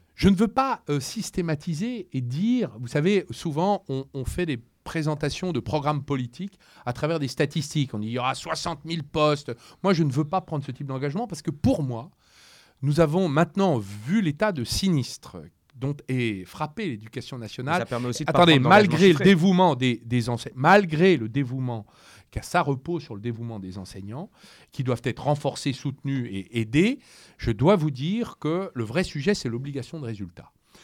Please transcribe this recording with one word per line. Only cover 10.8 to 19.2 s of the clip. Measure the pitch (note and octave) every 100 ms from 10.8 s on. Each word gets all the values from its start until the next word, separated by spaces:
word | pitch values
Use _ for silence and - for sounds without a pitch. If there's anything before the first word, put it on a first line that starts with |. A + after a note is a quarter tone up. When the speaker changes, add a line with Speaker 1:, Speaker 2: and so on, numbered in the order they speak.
| C#3
Speaker 1:
d'engagement | C3 C#3+ D#3+ A#3+
parce | D#3+
que | -
pour | - B3 B3
moi, | C3+ A#2 C#3 _ _ _ - - _ _
nous | C3+ D3+
avons | D#3+ E3+ F#3
maintenant | C#3 E3+ - G3 B2+
vu | G2 G#2 A#2 A3
l'état | F3 D3 G#3+
de | D#3+
sinistre | A2+ - F#3+ D#3 A#2+ - - F2 D#2 _ _
dont | B2+ C3+ D3 -
est | C3 A#2 G2
frappée | F2+ - D3+ F#3 G3+
l'éducation | G#2 G#2+ B2+ - B2+
Speaker 2:
Mais |
Speaker 1:
nationale. | A2 - B2+ F3
Speaker 2:
ça | -
permet | A#2+ B2
aussi | A#2+
de | D#3
pas |
Speaker 1:
Attendez, | E3+ F3 D3
Speaker 2:
prendre |
d'engagement | C#3 G3+ G3+
Speaker 1:
malgré | D#3 F#3+
le |
Speaker 2:
chiffré. | D3